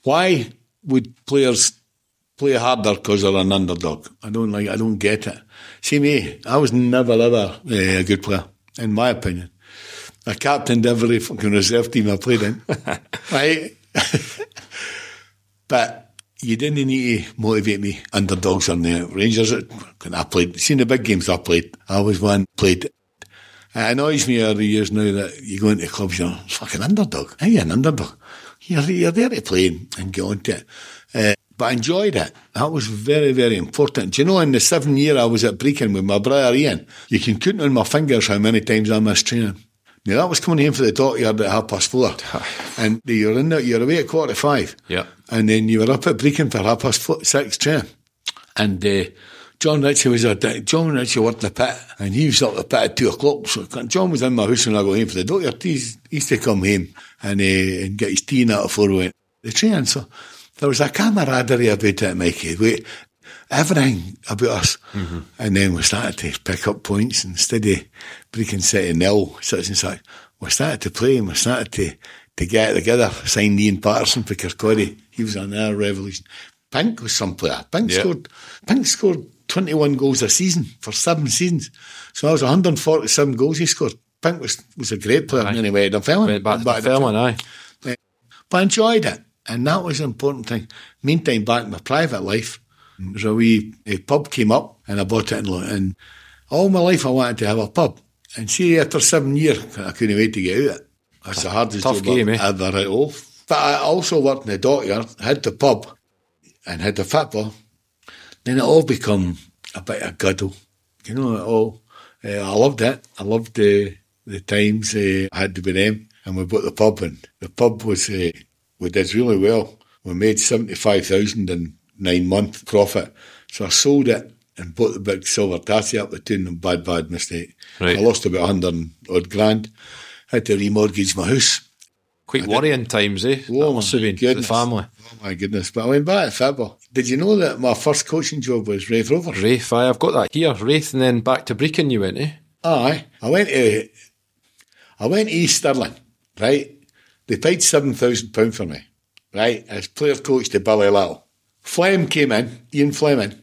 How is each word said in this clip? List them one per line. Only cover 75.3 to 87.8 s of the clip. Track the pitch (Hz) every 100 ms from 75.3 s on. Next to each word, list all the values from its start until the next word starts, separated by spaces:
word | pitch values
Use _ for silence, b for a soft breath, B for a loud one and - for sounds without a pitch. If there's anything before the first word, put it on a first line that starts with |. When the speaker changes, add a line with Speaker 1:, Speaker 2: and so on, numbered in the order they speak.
| 104
Speaker 1:
an | 98
air | 104 110
revolution. | 104 101 98 98 92 - B B B _
Pink | 131 214 226
was | 113
some | - 98 -
player. | 82 65 -
Pink | 170 156
Speaker 2:
Yeah. | 90
Speaker 1:
scored, | 95 85 - B B B -
Pink | 254 -
scored | - 202 160 - _ -
twenty-one | 180 180 151 147
goals | 135 139 127
a | 107
season | - 185 170 110 -
for | -
seven | - 170 160 139
seasons. | - 180 160 - B B B B
So | - 147
that |
was | 160
a | 127
hundred | 165 180 156
forty-seven | 156 156 107 - 143 117
goals | 139 156
he | 165
scored. | - 113 - _ _
Pink | 165 170
was, | 123 - _ -
was | 113
a | 104
great | 104 240 -
player | 135 101
Speaker 2:
Aye. | 117
Speaker 1:
anyway. | 107 101 98
Dunfermline. | 104 98 180 214
Speaker 2:
Went | 104
back | 101 107
to |
Speaker 1:
Back | 120 113
to |
Speaker 2:
Dunfermline, | 120 131 131
aye. | 107 123 107 - - - _